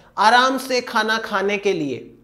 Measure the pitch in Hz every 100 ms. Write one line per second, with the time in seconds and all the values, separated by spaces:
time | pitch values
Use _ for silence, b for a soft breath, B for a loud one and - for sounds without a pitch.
0 | B - 208 240 262 262 262 254 247 233
1 | 214 220 220 202 196 208 196 180 147 117
2 | - -